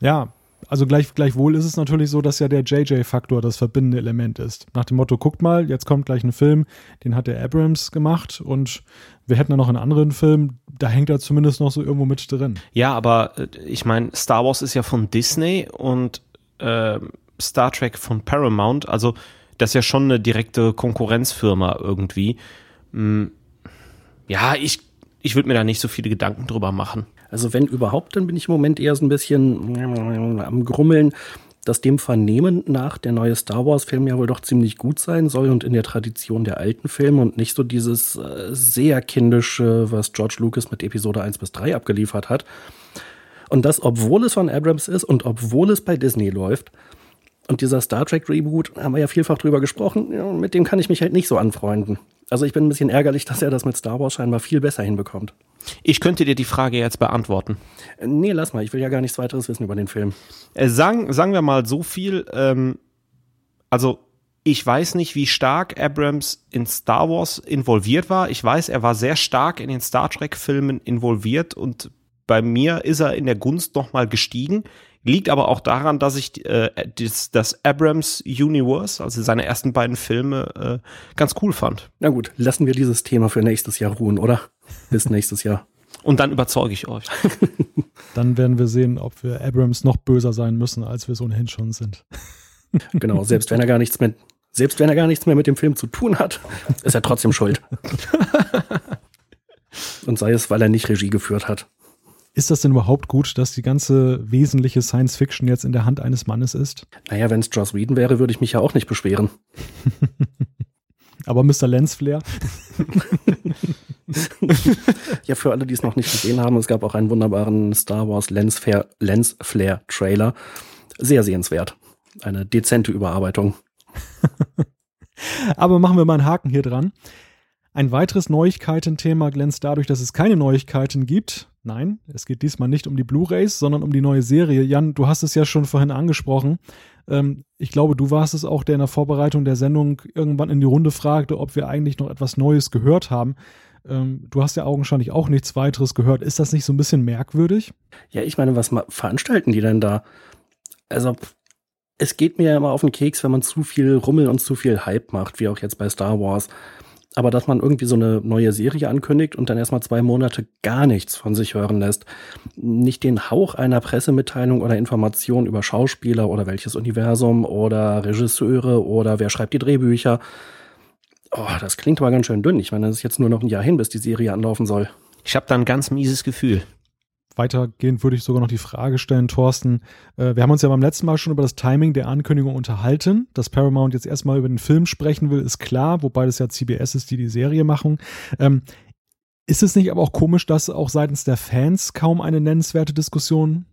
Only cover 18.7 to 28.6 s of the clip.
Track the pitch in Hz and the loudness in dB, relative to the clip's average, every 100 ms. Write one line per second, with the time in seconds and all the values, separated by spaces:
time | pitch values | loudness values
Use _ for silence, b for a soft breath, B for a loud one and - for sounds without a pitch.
18.7 | 143 - 113 120 B B B B - 110 | 0 -2 -2 -2 B B B B -2 0
19.7 | 131 113 135 139 120 110 107 113 - 113 | 2 2 2 2 2 2 0 -2 0 0
20.7 | - 123 110 110 117 131 - 107 92 90 | 0 -2 -2 0 0 -2 0 0 2 0
21.7 | - 101 98 95 - 104 120 B B B | -2 -4 -4 -4 -2 -2 -4 B B B
22.7 | B _ 110 107 104 104 - _ _ - | B _ -4 0 0 -2 -8 _ _ -20
23.7 | B B B B B - 95 127 143 147 | B B B B B -8 -2 0 0 -2
24.7 | - _ _ _ _ 135 131 135 117 110 | -6 _ _ _ _ -2 0 2 2 2
25.7 | 110 117 - 110 107 101 104 123 113 95 | -2 -4 -6 -4 -2 -4 -6 -8 -4 -4
26.7 | 95 101 110 107 _ b 110 120 123 143 | -4 -6 -8 -10 _ b -6 -2 0 0
27.7 | 123 107 139 - 196 180 170 - 160 | 0 -2 -2 -4 -4 -2 -4 0 2